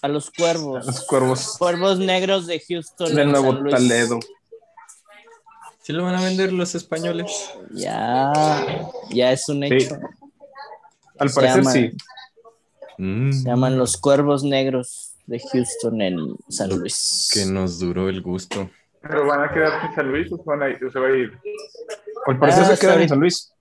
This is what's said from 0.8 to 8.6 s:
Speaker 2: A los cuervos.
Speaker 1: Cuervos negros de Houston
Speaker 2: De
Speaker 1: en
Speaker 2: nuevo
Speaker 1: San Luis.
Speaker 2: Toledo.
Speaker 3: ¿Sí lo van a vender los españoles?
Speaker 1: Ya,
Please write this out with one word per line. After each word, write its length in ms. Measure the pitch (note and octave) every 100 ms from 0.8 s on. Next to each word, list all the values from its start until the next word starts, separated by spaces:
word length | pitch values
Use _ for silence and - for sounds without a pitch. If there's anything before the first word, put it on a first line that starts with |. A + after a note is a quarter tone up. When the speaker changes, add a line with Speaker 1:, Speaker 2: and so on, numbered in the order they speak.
| B2
Speaker 2:
A 60 |
los 140 | B2+ -
cuervos. 500 | C3+ B2+ B2+ - -
Speaker 1:
Cuervos 400 | F3 F3 F#3+ F#3
negros 460 | F#3+ F#3 F#3+ G3 E3+
de 140 | D#3+ -
Houston 460 | F3 D#3 - E3
Speaker 2:
De 80 | D3
Speaker 1:
en 100 | C#3+
Speaker 2:
nuevo 200 | C#3+ C3
Speaker 1:
San 80 | C3
Luis. 120 | C#3+
Speaker 2:
Toledo. 460 | C3 B2 A#2 A#2 A#2+ - - _ - _ - - - _ - A#4 - _ - - -
Speaker 3:
¿Sí 140 | -
lo 100 | D#3
van 120 | F3+ F3+
a 60 |
vender 300 | F#3 F#3 F#3+
los 220 | F#3 F3
españoles? 760 | E3+ - D#3+ E3+ E3+ F3 - - - -
Speaker 1:
Ya, 580 | G2 F#2+ A2 A2+ B2+ C#3 D3+ D#3 D3